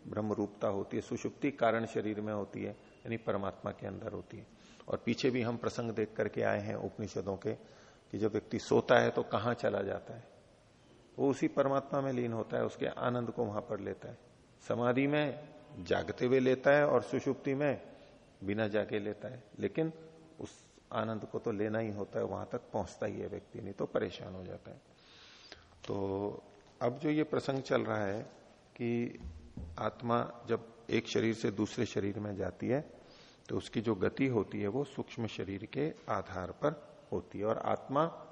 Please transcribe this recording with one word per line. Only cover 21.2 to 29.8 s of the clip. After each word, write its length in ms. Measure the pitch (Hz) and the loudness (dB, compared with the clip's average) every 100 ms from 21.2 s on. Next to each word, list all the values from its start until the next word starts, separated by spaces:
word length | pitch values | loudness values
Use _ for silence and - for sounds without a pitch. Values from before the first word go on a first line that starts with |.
| 101 | -4
को 140 | 113 | -4
तो 120 | 120 | -2
लेना 280 | 101 107 107 | 0 0 0
ही 120 | 113 | -2
होता 280 | 101 95 - | -4 -4 -2
है, 60 | 107 | -2
वहां 200 | 95 101 | -2 -4
तक 160 | 123 - | -8 -4
पहुंचता 320 | 110 90 - 107 | -4 -4 -4 -6
ही 140 | 101 | -4
है 80 | 95 | -6
व्यक्ति, 340 | 92 - - | -8 -10 -10
नहीं 120 | 98 | -8
तो 120 | 98 - | -6 -2
परेशान 500 | - 101 - 104 92 | -2 -2 -4 -10 -10
हो 80 | |
जाता 280 | 92 92 - | -10 -12 -14
है। 60 | 104 - - - - - - - - - - - | -18 -20 -20 -20 -20 -20 -20 -20 -20 -20 -14 -6
तो 100 | 101 98 98 101 - - - - - | -2 0 0 -2 -4 -12 -20 -20 -2
अब 160 | 123 131 | -2 0
जो 120 | 156 | 2
ये 140 | 151 | 2
प्रसंग 380 | 151 131 - 135 | 2 2 0 0
चल 200 | 131 131 | 2 2
रहा 240 | 110 110 101 | 2 0 0
है 180 | 104 135 - - - - - | -2 -6 -14 -20 -20 -18 -4
कि 420 | 120 120 120 - - - - - - | 0 0 -2 -6 -12 -12 -14 -12 -10
आत्मा 640 | - | -2